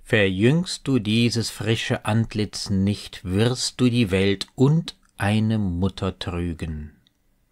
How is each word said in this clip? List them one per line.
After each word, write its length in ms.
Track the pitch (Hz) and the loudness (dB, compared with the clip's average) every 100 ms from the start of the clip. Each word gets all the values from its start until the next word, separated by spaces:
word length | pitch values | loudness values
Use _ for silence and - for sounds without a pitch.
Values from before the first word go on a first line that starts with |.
Verjüngst 840 | - 113 98 95 113 160 175 - - | 0 4 4 4 4 4 0 -6 -2
du 140 | 131 | 0
dieses 520 | 104 110 120 117 104 | 2 2 2 0 -4
frische 520 | - 104 113 - 117 | -4 -2 -2 -2 -4
Antlitz 680 | - 110 110 107 104 - - | 0 0 0 -2 -6 -6 -4
nicht, 540 | 98 98 104 - - | 0 2 0 -6 -14
wirst 560 | 90 95 117 127 - - | -4 0 0 0 -4 0
du 100 | 123 | 2
die 220 | 120 110 | 2 2
Welt 360 | 95 98 98 - - | 2 2 0 -4 2
und 420 | 131 160 - - _ - | 2 2 -2 -10 _ -4
eine 400 | 101 107 110 110 | 0 2 2 0
Mutter 600 | 98 87 95 - 95 90 | -2 0 -2 -2 -6 -6
trügen. 720 | - 87 87 82 80 78 76 - _ _ _ _ _ | -6 -4 -4 -6 -8 -8 -12 -16 _ _ _ _ _